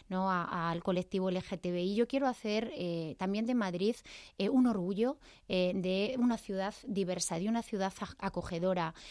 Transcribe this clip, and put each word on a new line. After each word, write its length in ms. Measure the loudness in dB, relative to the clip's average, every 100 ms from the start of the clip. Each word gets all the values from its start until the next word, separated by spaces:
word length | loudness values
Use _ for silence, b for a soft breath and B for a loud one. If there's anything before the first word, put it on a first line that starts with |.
| -6
¿no?, 220 | -2 2
a, 400 | 0 0 -2 -2
al 100 | -2
colectivo 480 | 0 0 0 0 0
L 100 | 0
G 200 | -4 -4
T 120 | -2
B 120 | 0
I. 100 | 2
Yo 140 | 2 2
quiero 180 | 2 0
hacer, 460 | 0 -2 -2 -2 -4
eh, 380 | -2 -2 -4 -4
también 260 | -2 0 0
de 80 |
Madrid, 420 | 0 0 0 0 0 B B B -4
eh, 100 | 2
un 160 | 6 6
orgullo, 540 | 4 0 2 0 0 b b -2
eh, 260 | 2 2 2
de 400 | 2 2 0 2
una 220 | 2 2
ciudad 340 | -2 -2 -2 -4 -4
diversa, 500 | -2 0 0 -2 -2
de 120 | 0
una 120 | 0
ciudad 320 | -2 -2 -2
ac-, 220 | -4 -10 -6
acogedora. 760 | -6 -4 -4 0 2 2 0 -6 B